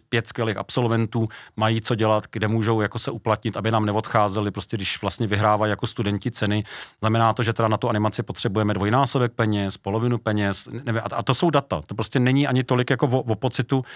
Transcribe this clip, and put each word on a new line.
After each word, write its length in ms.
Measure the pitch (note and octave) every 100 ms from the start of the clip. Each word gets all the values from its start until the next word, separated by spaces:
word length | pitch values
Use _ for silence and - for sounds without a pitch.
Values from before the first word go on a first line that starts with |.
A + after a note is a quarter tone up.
| -
pět 180 | A#2 -
skvělých 300 | - A2+ G2+
absolventů, 720 | G2+ - A#2+ A2+ A2 A#2+ A2 - - -
mají 240 | A2 A2+
co 140 | -
dělat, 300 | A2+ A2 G#2+ -
kde 180 | A2 G#2+
můžou 320 | A2+ G#2+ A2+
jako 180 | G#2 -
se 120 | -
uplatnit, 460 | C3+ - G#2 A2 G2+
aby 140 | G#2+
nám 160 | A2 G#2+
neodcházeli, 640 | G#2 - A2+ G#2 G2 G#2
prostě 260 | G2 - A2
když 260 | F#2+ -
vlastně 240 | G2 - A2
vyhrávají 440 | G2+ G#2+ G#2+ G#2+
jako 160 | G2+ A2+
studenti 440 | - G#2 G#2 B2
ceny. 340 | - G#2 G#2 G2+ - - _
Znamená 320 | A2 A2+ A2+
to, 100 | G#2+
že 100 | A#2
teda 160 | A2 A2+
na 80 | G#2+
tu 120 | A#2+
animaci 340 | G#2+ G#2+ -
potřebujeme 520 | A2 F#2+ A#2 G2 G#2
dvojnásobek 580 | G2 G2+ B2 C3+ C3+ B2
peněz, 440 | - A2 G#2 G2 -
polovinu 420 | - G#2+ B2 A#2
peněz, 500 | - G#2 G2+ F#2+ -
nevím, 300 | B2 B2 A2+
a, 120 | - B2+
a 60 |
to 120 | A#2+
jsou 160 | B2+ F3
data, 300 | D#3 - E2 D2+
to 80 |
prostě 260 | G2+ - C3+
není 260 | B2+ C3+ C#3+
ani 160 | B2+
tolik 260 | B2+ B2 B2
jako 160 | B2+ C#3
o, 120 | B2+
o 160 | A#2+
pocitu. 500 | G#2+ C3 - B2 C3+ B2+